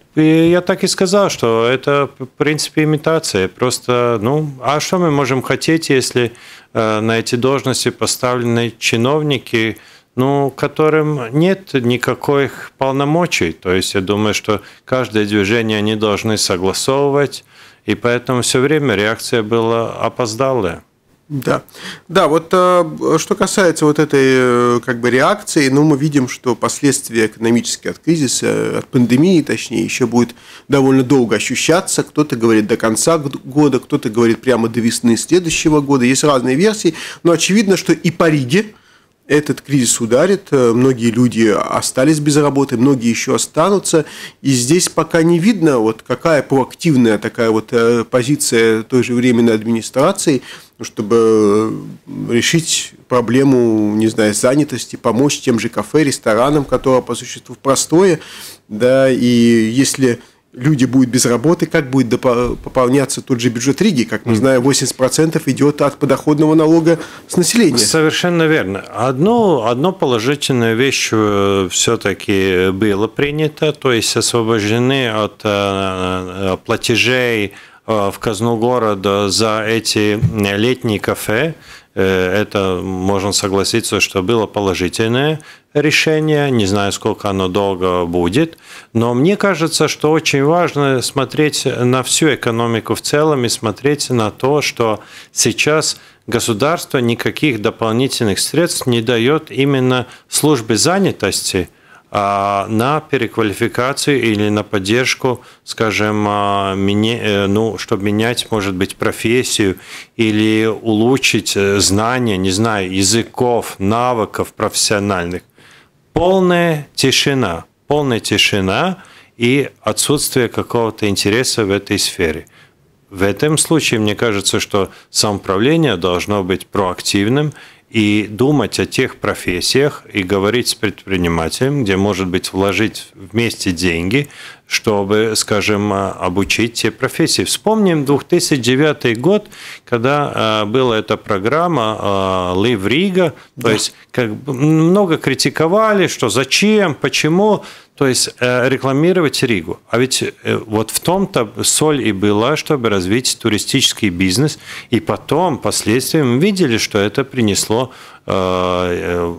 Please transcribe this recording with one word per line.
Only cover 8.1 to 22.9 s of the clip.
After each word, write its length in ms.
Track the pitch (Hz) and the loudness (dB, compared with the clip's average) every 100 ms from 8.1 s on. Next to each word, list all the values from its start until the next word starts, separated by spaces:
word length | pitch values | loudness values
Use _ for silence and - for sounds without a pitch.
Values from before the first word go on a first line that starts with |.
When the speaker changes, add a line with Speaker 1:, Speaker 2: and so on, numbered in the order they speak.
| - 127 123 120 117 117 113 | -2 -2 -2 0 -2 -2 -4
Speaker 1:
чиновники, 1000 | - 117 123 151 151 127 - 117 110 104 - - _ - | -2 0 0 0 0 -4 -2 -2 -2 -4 -14 -20 _ -2
ну, 320 | 131 143 139 | 0 0 -2
которым 720 | 135 143 - 156 156 151 147 113 | -2 -4 0 2 2 0 -4 -2
нет 420 | 143 175 190 - | 0 2 0 -2
никаких 1000 | 139 117 123 - 117 - 143 127 - - - | -2 0 0 -2 -2 0 0 0 -6 -16 -4
полномочий? 760 | 135 135 143 160 170 - 85 | -2 0 0 0 0 -2 -4
То 180 | - 92 | -4 -2
есть 220 | 92 87 | 0 0
я 80 | 101 | -2
думаю, 320 | 95 104 107 | 0 0 0
что 260 | 98 - 104 - - | 0 -2 -2 -4 -20
каждое 420 | - 131 113 107 104 | -4 -2 0 -2 0
движение 520 | 104 98 117 113 107 | 0 2 0 0 0
они 180 | 104 107 | 0 0
должны 420 | 107 98 113 104 | 0 0 -2 -2
согласовывать, 1080 | - 92 95 - - 135 143 139 139 - - - - _ - | -2 0 -2 -2 -2 0 2 0 -2 -6 -18 -20 -20 _ -4
и 100 | 101 | -2
поэтому 460 | 120 120 - 123 | 0 -2 -2 -2
все 180 | 117 131 | 0 2
время 360 | 135 156 139 98 | 2 2 0 0
реакция 480 | 104 110 - 123 | 0 -2 -2 -2
была 500 | 107 117 113 113 110 | 0 0 0 0 -4
опоздалая. 920 | - 113 - 123 110 135 127 92 82 - _ _ _ - | -4 -4 -4 -6 -2 -2 -2 -2 -6 -14 _ _ _ -10
Speaker 2:
Да. 340 | 147 - 139 - - - - - | -6 -2 -4 -6 -18 -18 -18 -2
Да, 180 | 170 160 | 2 2
вот, 220 | 160 165 | 2 2
э, 640 | 185 180 180 165 | 2 4 2 0